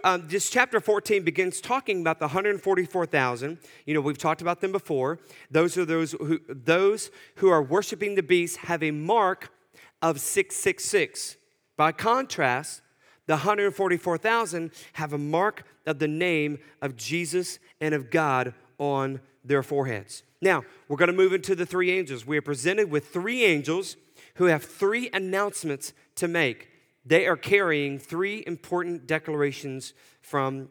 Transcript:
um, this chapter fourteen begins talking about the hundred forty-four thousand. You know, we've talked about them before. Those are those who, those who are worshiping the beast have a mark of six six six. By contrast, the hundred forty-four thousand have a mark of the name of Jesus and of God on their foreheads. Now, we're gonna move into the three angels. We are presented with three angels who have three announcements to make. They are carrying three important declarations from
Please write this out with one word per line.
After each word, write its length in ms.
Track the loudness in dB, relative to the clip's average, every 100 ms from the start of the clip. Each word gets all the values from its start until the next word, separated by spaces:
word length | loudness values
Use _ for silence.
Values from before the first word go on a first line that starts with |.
um, 240 | 2 2 -2
this 220 | -4 0
chapter 300 | 2 2 0
fourteen 440 | 2 0 2 0
begins 360 | 2 0 -2 -4
talking 400 | -4 -2 0 0
about 180 | 0 0
the 100 | -2
hundred 320 | 0 0 0
forty-four 440 | 2 2 2 -2 0
thousand. 520 | 2 2 0 -6 -10 -16 -16 -4
You 60 |
know, 80 | -2
we've 180 | -2 -2
talked 220 | -2 -2
about 200 | -2 -2
them 100 | -2
before. 220 | -4 -2 -2 -2 -4 -12 -20 -2
Those 260 | 2 2 2
are 80 |
those 280 | 0 0 -2
who, 280 | -4 -4 -4 -4
those 600 | -6 2 4 4 0 -6 -14 -20 2
who 120 | 6
are 140 | 6
worshiping 520 | 4 0 -2 -6 -2
the 80 | -2
beast 360 | 2 2 2 -6
have 240 | -4 -2
a 100 | -2
mark 600 | -2 2 4 4 0 -8 _ _ _ -20 _
of 200 | 0 0
six 360 | -2 0 -2 -2
six 280 | -2 -2
six. 520 | 0 0 0 -4 -12 -14 _ _ _ 2
By 160 | 2
contrast, 880 | 2 0 0 0 0 0 0 -6 -14 _ _ _ _ -2
the 120 | 0
hundred 340 | 2 2 0
forty-four 460 | 0 0 0 -2 -2
thousand 520 | 0 0 0 -4 -8 -12 -18
have 180 | -10 -6
a 60 | -4
mark 460 | -2 0 0 -2 -14 _ -6
of 120 | -2
the 100 | -2
name 500 | 0 0 0 -2 -6 -14 _
of 160 | -10 -8
Jesus 640 | -6 -4 -2 -4 -4 -10 _ _
and 140 | -2
of 160 | -2 0
God 440 | 0 2 2 0 -6 _ -6
on 420 | -2 0 -2 -6 -14 _
their 180 | -2 0
foreheads. 600 | 0 -2 -2 -6 -10 -18 -20 _
Now, 240 | 2 2 -2 -16 -8
we're 80 | 2
gonna 160 | 2
move 200 | 6 4
into 220 | 4 0
the 120 | -2 -2
three 240 | 0 0
angels. 360 | 0 -4 -8 -4
We 120 | -4
are 40 |
presented 480 | -2 -2 0 2 2
with 180 | 0 -2
three 360 | -6 -4 4
angels 520 | 4 4 0 -4 -4 -12 _ _ -20 2
who 100 | 4
have 180 | 4
three 460 | 0 -2 0 0 -4
announcements 800 | -4 -2 -2 -2 -4 -6 -6 -10 -16 _ -6
to 120 | -2
make. 420 | 2 0 -2 -12 _ _ _
They 220 | 2 4 4
are 100 | 0
carrying 640 | 2 2 4 0 -2 -6
three 440 | -8 -4 -4 -6 -8
important 600 | -10 -4 -4 -4 -8 -4
declarations 840 | -4 -2 -2 -2 -2 -10 -10 -12 -18 _ _
from 480 | -6 -2 -2 -4 -10